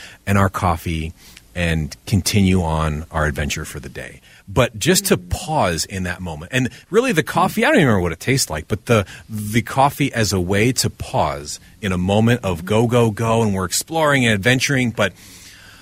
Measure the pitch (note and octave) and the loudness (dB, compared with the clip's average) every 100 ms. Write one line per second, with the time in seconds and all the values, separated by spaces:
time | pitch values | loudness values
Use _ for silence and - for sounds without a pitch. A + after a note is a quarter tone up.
0 | - - - G2+ G2 - F2+ E2+ F2+ D#2+ | -20 -10 0 2 2 2 0 0 -4 -4
1 | D#2+ - - - _ F2+ E2+ D#2+ C#2+ - | -6 -10 -20 -20 _ -4 -2 -2 -4 -8
2 | - F#2+ - G#2 F#2+ F#2 D#2+ D#2 D#2 D2+ | -2 -2 2 2 4 4 2 0 -2 -4
3 | E2 D#2+ D2+ C#2+ D2 - D#2 D2 - C2 | -4 -2 -2 -2 -4 -6 -10 -12 -14 -14
4 | B1+ - - - - G2+ A#2 G#2 C#3+ F#3+ | -16 -18 -20 -20 -4 0 0 0 0 2
5 | G3 C3+ F2+ F2+ - D3+ G2 D#2+ - F#2+ | 2 0 -2 -6 -2 0 0 0 -4 -6
6 | F2+ E2+ F2+ D#2 F2+ B2+ B2 - - G#3 | -6 -6 -8 -10 -4 -2 -2 -6 -2 0
7 | C4 D#3+ - E3 F#3 G#3+ A#3+ D4 C3+ G2+ | 2 0 0 2 0 2 2 4 4 4
8 | F2 D#2+ - C3+ - D#2 - A2 - A2 | 0 -2 -2 -2 -2 -6 -6 -4 2 2
9 | F#2 - - G#2+ G#2 A2+ - C3+ C#3 - | 0 -8 -12 -10 -4 -2 -2 2 2 0
10 | C#3 A#2 G#2 G2 F2 G2 A#2+ B2 - - | -4 -2 0 0 0 2 2 0 -2 -4
11 | - B2+ D#2 C#2+ D2+ - - - G2+ F2+ | -6 -2 -2 -4 -10 -14 -16 -8 -4 -2
12 | F#2 G#2 A2+ B2 F#2+ E2+ F#2 A2 A#2+ A#2+ | 2 4 4 2 0 -4 0 0 2 4
13 | A2+ G2+ A2+ A2+ A2 F#2+ F2+ - - D#3+ | 2 0 0 2 2 0 -2 -4 -4 0
14 | D3 C#3 A#2+ G#2 A#2+ B2+ C3+ C3 A#2+ - | 2 4 2 2 2 2 2 0 0 0
15 | G2 - - - - - - - | -2 -4 -20 -20 -20 -20 -20 -20